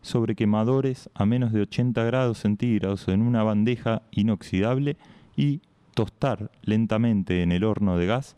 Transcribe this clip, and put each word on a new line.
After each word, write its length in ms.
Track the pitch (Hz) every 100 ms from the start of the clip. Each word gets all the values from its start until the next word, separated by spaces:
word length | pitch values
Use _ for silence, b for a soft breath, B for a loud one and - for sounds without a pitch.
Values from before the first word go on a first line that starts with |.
sobre 340 | - 123 110 110
quemadores 720 | 110 107 110 135 135 127 -
a 120 | - 101
menos 260 | 123 120
de 100 | 110
ochenta 420 | 101 - 123 117
grados 340 | 113 127 127 110
centígrados 680 | 107 104 123 107 95 101 -
en 140 | 95
una 200 | 117 120
bandeja 600 | 110 104 113 120 - 110 -
inoxidable 840 | - 107 104 - 92 104 131 143 139 B B B -
y 260 | 143 143 _ _ _
tostar 580 | - 107 _ 139 104 104 _
lentamente 800 | - 107 113 110 117 104 90 90
en 80 | 87
el 140 | 87
horno 320 | 110 104 101 87
de 100 | 87
gas 300 | 117 135